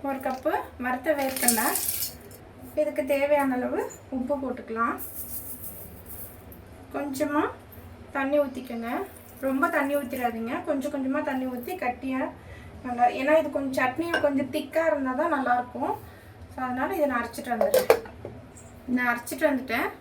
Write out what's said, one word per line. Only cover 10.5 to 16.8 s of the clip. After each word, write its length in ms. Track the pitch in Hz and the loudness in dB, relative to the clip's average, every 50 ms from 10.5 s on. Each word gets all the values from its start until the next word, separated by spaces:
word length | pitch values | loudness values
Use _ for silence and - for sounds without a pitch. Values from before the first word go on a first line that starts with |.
| 269 349 - - | -4 -4 0 0
கொஞ்சம் 260 | 294 277 262 285 294 | 0 0 0 -2 -2
கொஞ்சமா 260 | 277 262 262 269 302 302 294 | 0 0 0 0 2 0 0
தண்ணி 180 | 269 262 262 254 247 | 0 0 -2 -2 -4
ஊத்தி 200 | 233 240 - 359 370 - | -4 -4 -6 -6 -2 -2
கட்டியா 360 | - - - - 269 262 262 294 330 - - - - - - - - - - - | -2 -2 -2 -4 -2 0 0 0 -2 -4 -10 -16 -16 -16 -14 -14 -14 -16 -10 -6
நல்லா, 240 | 247 240 240 247 247 - 262 | -4 2 4 4 4 4 4
ஏன்னா 180 | 262 294 311 320 | 4 6 6 6
இது 140 | 302 294 - | 6 4 0
கொஞ்சம் 220 | 294 277 269 262 302 | -2 -2 0 2 2
சட்னி 260 | 269 247 - - 339 339 240 - 294 | 2 2 2 0 -2 0 2 4 4
கொஞ்சம் 260 | 285 277 269 294 - - | 4 4 4 0 0 -2
திக்கா 280 | 302 - - - 320 330 320 | -4 -4 0 0 2 4 4
இருந்தா 240 | 302 285 269 262 254 262 | 2 2 0 0 2 2
தான் 120 | 320 339 311 | 2 2 2
நல்லா 200 | 269 254 240 247 247 | 2 4 4 4 4
இருக்கும். 360 | 247 - - 240 277 370 415 - - - - - - - - - - - | 2 -2 -4 -2 -2 -2 -2 -4 -6 -16 -18 -18 -20 -20 -18 -18 -18 -14
So 60 | - 277 254 | -6 -4 -4
அதனால 240 | 247 247 254 | -2 0 0